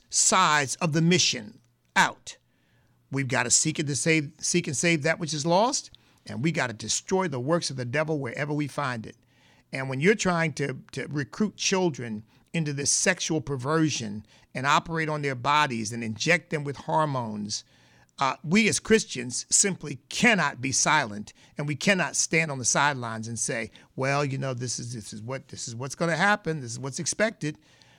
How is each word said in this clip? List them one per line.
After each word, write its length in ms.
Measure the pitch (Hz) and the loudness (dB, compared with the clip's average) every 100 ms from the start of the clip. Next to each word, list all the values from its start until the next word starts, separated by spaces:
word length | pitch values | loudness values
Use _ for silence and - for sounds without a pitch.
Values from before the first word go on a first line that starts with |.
| - | -2
sides 640 | - - 190 170 151 135 - | 0 4 6 6 4 2 0
of 180 | 170 | 0
the 80 | 160 | 4
mission 560 | 165 180 - 120 104 - _ _ _ | 6 6 4 0 -6 -18 _ _ _
out. 440 | 196 147 - - - _ _ _ _ _ _ - | 2 2 0 -16 -18 _ _ _ _ _ _ -6
We've 180 | 135 127 | -2 0
gotta 220 | 123 120 | 0 2
seek 280 | - 156 151 | 2 2 -2
and 80 | 147 | -2
to 60 | |
save, 360 | 135 165 160 143 - | 0 2 2 0 -6
seek 280 | - 175 165 | 0 0 0
and 100 | 131 | 0
save 260 | 170 165 | 2 2
that 160 | 151 165 | 2 -2
which 160 | 151 | -4
is 100 | 151 | -2
lost, 460 | 165 180 247 - - - _ _ - | 2 4 4 0 -6 -18 _ _ -10
and 160 | 107 | -2
we 80 | 165 | -2
gotta 220 | 160 127 | 0 -2
destroy 560 | 110 110 - - 190 185 | -4 -4 -4 0 0 0
the 100 | 131 | -2
works 300 | 131 170 - | 0 0 0
of 80 | 131 | -6
the 80 | |
devil 340 | 123 147 156 151 | -4 -2 0 -2
wherever 360 | 123 107 147 | -4 -4 -2
we 140 | 147 143 | -2 -2
find 360 | - 135 117 | -4 -4 -4
it. 120 | - - _ _ _ _ _ | -8 -16 _ _ _ _ _
And 200 | 135 165 | -8 -4
when 100 | 131 | 2
you're 140 | 175 | 2
trying 400 | 226 185 170 160 | 4 2 2 0
to, 240 | 139 139 131 - | -2 -4 -6 -10
to 140 | 135 123 | -10 -6
recruit 480 | 147 131 - 214 - | -4 -4 -2 -2 -2
children 680 | - 190 175 - 120 107 - _ _ | 0 2 2 0 -6 -8 -10 _ _
into 180 | 170 147 | -2 -2
this 180 | 139 135 | -2 0
sexual 520 | - 196 180 - 156 | 2 2 0 0 -2
perversion 840 | - 135 123 160 156 - 107 107 - _ _ | -2 -4 0 2 2 0 -6 -8 -12 _ _
and 120 | 131 139 | -2 2
operate 440 | 160 - 160 156 | 2 2 -4 -2
on 100 | 151 | -2
their 140 | 143 | -4
bodies 580 | 123 139 147 147 117 107 | -2 2 2 2 0 -6
and 100 | 117 | -6
inject 460 | 113 104 151 170 - | -6 -2 2 0 0
them 160 | 151 | -6
with 120 | 143 - | -6 -8
hormones, 880 | - 160 151 131 110 104 104 - - _ _ _ _ - | -2 0 2 -2 -6 -8 -6 -8 -10 _ _ _ _ -2
uh, 160 | 131 - | -2 -2
we 240 | 151 208 208 | 2 4 4
as 100 | 127 | 2
Christians 680 | - 220 - 127 123 - - | 4 4 4 -8 -8 -8 0
simply 480 | - 202 175 151 131 - | 2 2 -2 -8 -12 -10
cannot 520 | - 240 190 143 123 | 2 4 4 2 -2
be 100 | 131 | -4
silent, 640 | - 160 151 117 104 - - - - | 0 4 2 2 -4 -12 -18 -14 -6
and 80 | 147 | -4
we 80 | |
cannot 400 | 135 202 185 139 | -2 2 2 2
stand 340 | - - 160 160 | -2 0 0 0
on 120 | 135 | -2
the 40 | |
sidelines 640 | 117 156 143 131 117 113 110 | 0 2 2 0 -4 -6 -8
and 100 | 113 | -6
say, 360 | - 120 110 - - - | -4 -4 -6 -12 -12 -4
"Well, 280 | 135 143 | 0 0
you 140 | 147 135 | 0 -2
know, 160 | 135 | -4
this 240 | 120 123 - | -4 -6 -6
is, 160 | 117 | -8
this 180 | 120 - | -12 -12
is 80 | 104 | -12
what, 280 | 113 135 - | -10 -10 -12
this 180 | - 123 | -12 -10
is 80 | |
what's 220 | 117 139 - | -8 -8 -2
gonna 180 | 170 | 0
happen, 460 | 156 202 208 160 156 | 2 2 2 -2 -6
this 100 | 120 | -6
is 80 | 123 | -8
what's 220 | 135 135 | -8 -6
expected," 580 | 131 - 220 - 151 151 _ _ _ | -4 0 0 -2 -6 -6 _ _ _